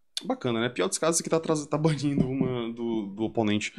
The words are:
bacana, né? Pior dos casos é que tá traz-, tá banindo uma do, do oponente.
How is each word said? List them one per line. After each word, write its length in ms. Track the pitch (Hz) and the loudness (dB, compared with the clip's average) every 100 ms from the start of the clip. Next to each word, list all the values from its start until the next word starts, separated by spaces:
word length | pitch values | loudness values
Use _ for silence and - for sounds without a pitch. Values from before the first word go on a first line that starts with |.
| _ - - | _ -12 -6
bacana, 340 | 262 127 113 | -4 0 0
né? 80 | 120 | 0
Pior 200 | 127 185 | 0 -2
dos 100 | - | 0
casos 240 | 160 165 | 0 0
é 20 | |
que 60 | - | 0
tá 100 | 160 | 0
traz-, 280 | 160 156 147 | 2 0 0
tá 100 | 147 | 0
banindo 500 | 160 147 147 139 127 | 2 2 0 0 0
uma 460 | 135 131 123 117 | 0 0 0 -4
do, 320 | 117 117 113 101 | -4 -2 0 -2
do 180 | 98 | -2
oponente. 480 | 110 113 107 104 - | -2 2 4 2 0